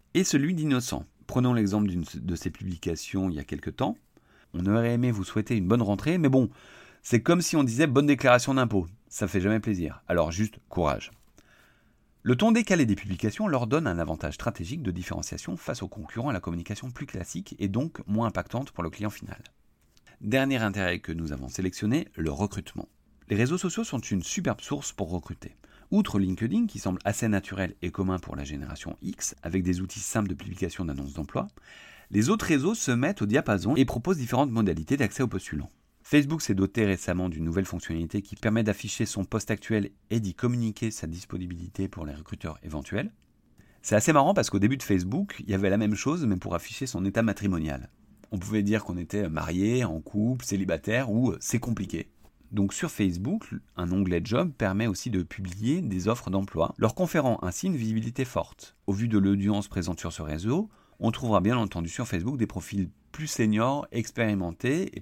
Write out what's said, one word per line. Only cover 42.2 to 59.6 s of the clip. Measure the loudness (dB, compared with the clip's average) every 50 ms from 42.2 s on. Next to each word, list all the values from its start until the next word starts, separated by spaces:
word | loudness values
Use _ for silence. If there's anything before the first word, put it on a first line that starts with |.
| -12 -14 -12 -10 -10 -10 -10 -10 -12
éventuels. | -10 -8 -8 -8 -6 -4 -4 -4 -6 -8 _ _ _ _ _ _ _ _ _ -20 _ _ _
C'est | -2 4 4
assez | 4 6 6 6
marrant | 6 6 6 6
parce | 4 2 2
qu'au | 2 4
début | 4 4 4 2
de | 0
Facebook, | 2 2 2 2 0 -2 -2 -2 -4 -6 -10
il | -6 -2
y | -2
avait | 2 2 2
la | 2 4
même | 2 2 0
chose | 0 0 -2 -2 0 2
mais | 0 0 0
pour | -2 -4 -4
afficher | -6 -6 -6 -10 -8 -8
son | -6 -4 -2 -2
état | 0 2 2 2
matrimonial. | 2 0 0 0 0 0 0 0 -2 -4 -6 -8 -12 _ _ _ _ -20 -20 -14 -8
On | -6 -6
pouvait | -4 -2 0 0 2
dire | 2 2 0 0
qu'on | -2 -6 -6
était | -6 -4 -4 -2 -2 -2
marié, | -2 -4 -2 -2 0 2 2 2 2 2 0
en | 0 -2 -4
couple, | -8 -6 -2 0 0 0 0 -2 -4
célibataire | -4 -2 -2 0 0 -2 -2 -2 0 0 0 0 0
ou, | 0 2 2 2
euh, | 0 -2
c'est | -4 -2 -2 -2
compliqué. | 0 -2 -4 -4 -4 -6 -6 -6 -8 -8 _ _ -20 -20 _ _ -14 -6
Donc | 0 0 0 0 0
sur | -2 -6 -4
Facebook, | 0 2 2 2 2 0 -2 -2 -2 -2 -4 -6 -12 -12 -12 _ -8 -6
un | -2 0
onglet | 2 2 2 2 2 0 0
job | 0 0 0 0 0 -2 -2
permet | -2 0 0 0 0 0
aussi | -2 -2 -4 -2
de | -2 -2
publier | -2 -2 -6 -8 -8 -8 -6 -4 0 0 0 0
des | 0 -2 -2 -2 0 0
offres | 0 0 -2 -2
d'emploi, | -2 -2 -2 -2 0 0 0 0 0 2
leur | 2 2 2
conférant | 2 0 2 2 2 4 2 2 0 -2
ainsi | -4 -4 -2 -2 -2
une | 0
visibilité | 0 0 0 0 0 -2 -2 -2 -4 -4
forte. | -2 -2 -4 -4 -4 -6 -20 -20 -20 _ _ _ -2
Au | 0
vu | 0 2 2
de | 4 6
l'audience | 6 6 6 4 4 2 2 2